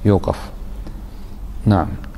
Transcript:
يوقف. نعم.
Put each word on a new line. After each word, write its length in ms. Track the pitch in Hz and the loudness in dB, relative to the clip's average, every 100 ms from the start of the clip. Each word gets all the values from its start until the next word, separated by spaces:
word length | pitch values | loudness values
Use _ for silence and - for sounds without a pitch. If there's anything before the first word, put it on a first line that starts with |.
| 104 | 4
يوقف. 440 | 98 90 - - - - - - - - - - - - - - | 4 4 -2 -6 -10 -8 -8 -8 -10 -10 -12 -12 -10 -10 0 4
نعم. 220 | 98 76 - - | 6 4 -2 -8